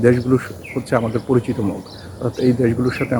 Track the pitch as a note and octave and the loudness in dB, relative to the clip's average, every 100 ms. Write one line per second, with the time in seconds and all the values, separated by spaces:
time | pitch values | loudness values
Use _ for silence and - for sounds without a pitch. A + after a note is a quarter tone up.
0 | A#2 B2 A#2+ C3 - G2+ - C3 - B2+ | 4 4 4 0 0 -12 -10 -8 -2 0
1 | A2+ A2+ - B2+ A2+ A#2+ G2+ F#2+ - - | 0 -2 0 0 0 -2 -2 -4 -10 -16
2 | - - B2 - B2+ A#2+ A#2+ A#2 B2 - | -16 -6 -6 0 2 4 2 2 0 -2
3 | C3 | -2